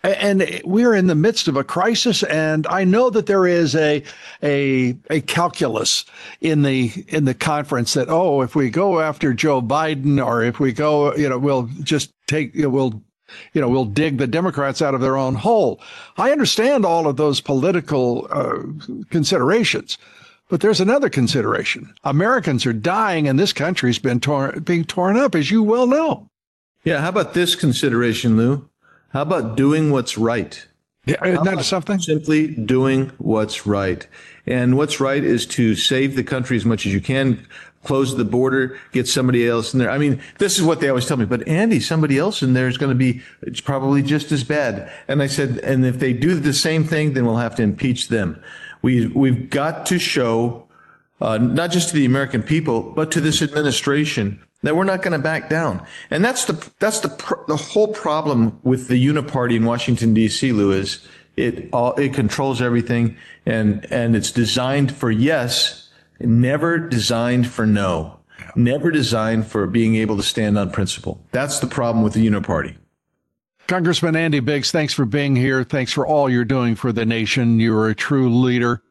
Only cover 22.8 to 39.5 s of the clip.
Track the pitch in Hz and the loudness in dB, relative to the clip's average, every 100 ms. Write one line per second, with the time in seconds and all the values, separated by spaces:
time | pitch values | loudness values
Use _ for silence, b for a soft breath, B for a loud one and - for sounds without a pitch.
22.8 | 135 202 214 170 147 131 202 - 156 180 | 0 0 0 0 2 2 0 0 -2 0
23.8 | 123 113 131 123 143 143 135 - 160 170 | 0 0 0 0 0 -2 -2 -4 -2 -2
24.8 | 165 - 180 220 277 165 143 220 208 233 | -2 -2 2 2 2 0 2 2 2 2
25.8 | 247 285 320 - - _ _ _ _ _ | 2 2 0 -4 -10 _ _ _ _ _
26.8 | 160 151 160 196 170 175 175 - 156 123 | -2 0 0 -2 -2 0 0 2 0 2
27.8 | 143 117 120 110 120 110 117 139 - _ | 0 2 0 0 2 4 4 0 -6 _
28.8 | b b b 135 151 180 113 107 139 156 | b b b -6 -2 -2 -2 0 2 4
29.8 | 151 139 110 - 113 117 85 - - _ | 2 0 -2 -2 0 0 -4 -12 -20 _
30.8 | _ _ 127 - 185 180 180 175 127 190 | _ _ -4 -2 0 2 0 0 -2 -2
31.8 | - 196 165 156 156 156 156 117 107 127 | -2 -4 0 -2 2 0 0 -4 0 2
32.8 | 135 131 131 - 104 110 107 - 104 101 | 2 2 -2 -4 -2 0 0 -4 -2 0
33.8 | 95 87 - B B B - 127 123 131 | 0 -4 -8 B B B -4 0 2 2
34.8 | 147 - 135 143 - 117 - - 117 101 | 0 0 0 0 2 0 0 0 2 2
35.8 | - 131 135 135 - 131 123 120 113 113 | 0 0 0 -2 -4 -4 -2 0 0 -2
36.8 | 104 98 - 131 135 110 B B B _ | 0 -2 0 0 0 -2 B B B _
37.8 | - 135 131 113 107 123 131 131 127 131 | -2 0 0 -2 0 2 2 2 -2 -6
38.8 | B 127 120 139 127 123 120 | B -2 0 0 2 2 2